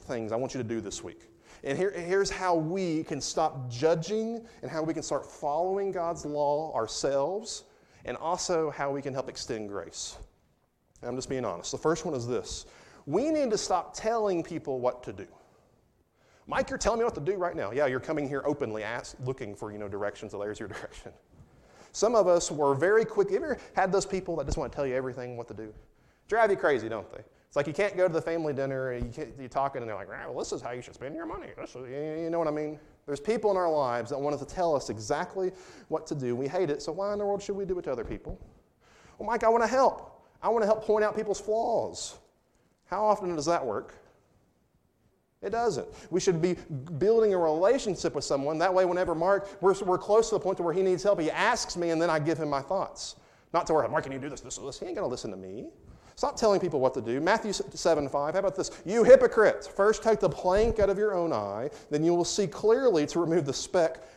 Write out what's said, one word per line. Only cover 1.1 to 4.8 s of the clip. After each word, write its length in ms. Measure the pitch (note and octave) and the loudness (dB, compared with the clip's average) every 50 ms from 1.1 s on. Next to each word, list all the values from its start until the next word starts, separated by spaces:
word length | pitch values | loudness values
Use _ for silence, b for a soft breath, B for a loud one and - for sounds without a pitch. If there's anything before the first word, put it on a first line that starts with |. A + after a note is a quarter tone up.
| - - - - B B B B B B - | -16 -18 -20 -20 B B B B B B -6
And 140 | C3+ C#3 | -4 -2
here, 140 | F#3 F#3 G3+ | -2 -2 -2
here's 380 | - F3 E3+ F3 F#3+ G3 G3 F#3 | -4 -6 -4 0 0 0 0 0
how 260 | - - F#3 F#3 F3 | -2 -2 0 0 2
we 500 | E3 D#3 D#3 F3+ G3 F#3 E3+ D#3 D#3 D#3+ | 2 0 -2 -2 -2 -2 -2 -2 -2 -4
can 160 | - D#3+ C3+ | -4 -6 -6
stop 500 | - - - F3+ D#3+ D3 - C#3 B2+ B2 | -6 -4 -2 0 0 0 -2 -6 -10 -8
judging 760 | A#2 A#2+ D3 D#3+ E3+ E3 D#3+ F3+ G#3+ A3 A3 A3+ A#3 A3+ A3+ B B B | -2 0 2 2 2 2 0 -2 -4 -4 -2 -4 -6 -8 -10 B B B
and 80 | - B2+ | -12 -8
how 140 | D#3+ D#3+ | -6 -4